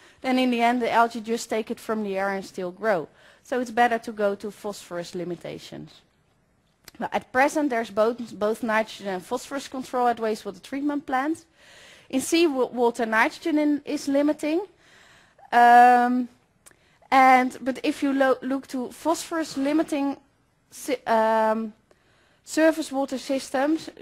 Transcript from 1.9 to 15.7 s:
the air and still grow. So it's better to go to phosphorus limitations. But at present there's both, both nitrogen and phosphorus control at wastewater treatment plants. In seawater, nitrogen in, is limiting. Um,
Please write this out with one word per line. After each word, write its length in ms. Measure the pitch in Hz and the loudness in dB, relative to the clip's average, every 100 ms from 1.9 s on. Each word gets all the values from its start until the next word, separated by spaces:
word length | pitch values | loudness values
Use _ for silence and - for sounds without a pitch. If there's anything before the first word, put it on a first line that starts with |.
| 220 | -6
the 160 | 208 190 | -4 -4
air 120 | 196 | -4
and 140 | 196 | -4
still 260 | 180 - 180 | -8 -10 -10
grow. 380 | 185 220 185 147 _ - _ | -4 -2 -2 -4 _ -20 _
So 180 | - 254 | -8 -6
it's 100 | 240 | -2
better 280 | 220 240 226 | 0 2 0
to 140 | 240 | -6
go 220 | 214 202 | -2 -2
to 160 | 202 208 | -2 -8
phosphorus 640 | - 208 196 - 175 175 | -10 -10 -12 -10 -12 -8
limitations. 880 | 180 170 170 151 160 - 151 156 - _ _ _ _ _ _ _ _ - - | -8 -8 -10 -12 -14 -14 -16 -18 -20 _ _ _ _ _ _ _ _ -20 -12
But 160 | 214 | -6
at 180 | 208 - | -6 -2
present 380 | 254 285 302 294 | 0 2 2 -2
there's 200 | 233 226 | -2 -4
both, 480 | 202 220 247 226 190 | 0 0 -2 -8 -4
both 240 | 208 220 | -2 -2
nitrogen 520 | 226 214 220 - 196 | -2 -2 -2 -6 -8
and 100 | 185 | -8
phosphorus 440 | 170 240 - 269 - | -6 -8 -8 -10 -10
control 400 | 269 254 254 247 | -12 -6 0 0
at 100 | 233 | 0
wastewater 440 | 220 214 202 190 | -4 -6 -8 -14
treatment 440 | - 277 294 285 285 | -12 -6 -4 -4 -4
plants. 400 | 262 285 320 - _ - - - - - | -4 -2 -6 -10 _ -20 -20 -20 -20 -6
In 100 | 262 | -6
seawater, 880 | - 330 339 262 247 233 240 233 226 | 0 2 2 2 -2 0 0 0 0
nitrogen 520 | 220 277 - 339 302 | 2 0 -2 -2 0
in, 240 | 302 294 | 2 0
is 240 | - 294 - | -4 -6 -2
limiting. 520 | 277 294 302 302 330 415 _ _ - - - _ _ - | 0 2 0 -2 -4 -4 _ _ -20 -20 -20 _ _ 0
Um, 760 | 240 240 | 6 8